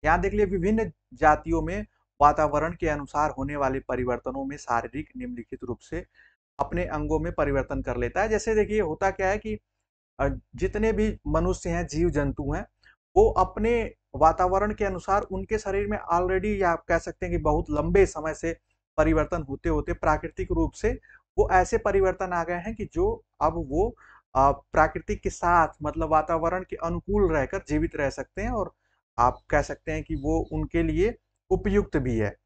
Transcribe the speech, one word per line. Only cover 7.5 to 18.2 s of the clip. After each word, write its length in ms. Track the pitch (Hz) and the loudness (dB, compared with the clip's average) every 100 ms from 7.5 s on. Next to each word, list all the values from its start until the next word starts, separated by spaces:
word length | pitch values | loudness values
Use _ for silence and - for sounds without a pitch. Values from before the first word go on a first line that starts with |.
| 139 127 135 | 0 -2 -6
कर 140 | 131 123 | -4 -4
लेता 260 | 120 180 | -2 -2
है। 60 | 220 | 0
जैसे 260 | 214 220 | 0 0
देखिए, 260 | 214 202 214 | 0 0 0
होता 300 | 175 160 196 | -2 0 -2
क्या 180 | 190 190 | 0 -2
है 100 | 208 | -2
कि, 200 | 214 214 _ _ _ _ _ _ | -6 -10 _ _ _ _ _ _
अ, 80 | 139 135 _ 120 | -4 -4 _ -6
जितने 360 | 185 214 220 | -4 0 0
भी 260 | 208 214 - - | 2 0 -2 -2
मनुष्य 440 | 156 175 180 175 | 0 0 -2 -4
हैं, 160 | 170 170 | -4 -4
जीव 240 | 147 175 | 0 0
जंतु 420 | 147 143 127 139 | 2 -2 -2 -4
हैं, 140 | 156 214 _ _ _ _ - | -6 -8 _ _ _ _ 6
वो 140 | 214 | 6
अपने 640 | - 180 - 214 240 220 - _ | 4 0 0 0 0 -2 -10 _
वातावरण 600 | - 156 165 185 190 208 | 4 4 4 2 2 0
के 100 | 208 | -2
अनुसार 380 | 202 185 - 196 | -4 -4 0 0
उनके 360 | - 190 - 214 | 0 -8 -4 -4
शरीर 280 | - 196 202 | -2 -4 -2
में 120 | 208 - | -4 0
already, 480 | 170 180 190 202 202 | 0 2 0 0 0
या 100 | 185 | 2
आप 140 | 165 - | 0 0
कह 100 | 170 | -2
सकते 280 | - - 180 | -2 -8 -4
हैं 120 | 170 | 0
कि 40 | |
बहुत 240 | 151 151 175 | 2 0 0
लंबे 360 | 147 156 185 185 | -2 2 4 4
समय 280 | 160 | 2